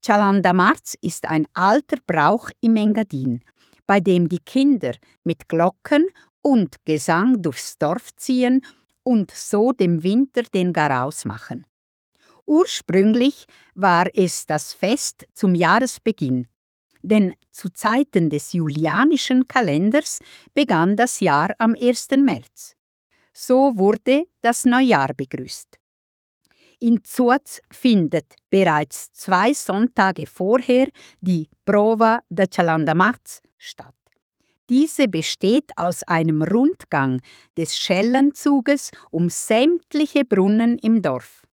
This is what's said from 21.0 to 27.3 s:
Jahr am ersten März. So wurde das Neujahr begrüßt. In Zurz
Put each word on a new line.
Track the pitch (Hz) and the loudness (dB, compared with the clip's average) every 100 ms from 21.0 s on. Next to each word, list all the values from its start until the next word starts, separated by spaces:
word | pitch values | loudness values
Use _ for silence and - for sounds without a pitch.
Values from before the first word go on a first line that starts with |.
| 240 - | -2 0
Jahr | 185 143 175 214 | 0 0 0 0
am | 226 | -2
ersten | 220 240 240 - 269 | 0 0 -2 -2 0
März. | 277 147 - _ - _ _ _ _ _ _ | 0 -2 -10 _ -20 _ _ _ _ _ _
So | - - 254 277 226 | -20 0 2 2 2
wurde | 190 226 - 277 349 _ | 0 0 0 0 -2 _
das | 233 240 | -2 -2
Neujahr | 254 247 262 175 135 | -2 0 2 2 0
begrüßt. | 135 135 131 127 - - _ _ _ _ _ _ _ _ _ _ _ | -6 -10 -10 -14 -16 -20 _ _ _ _ _ _ _ _ _ _ _
In | 240 233 | 0 0
Zurz | - - 247 | -2 -2 0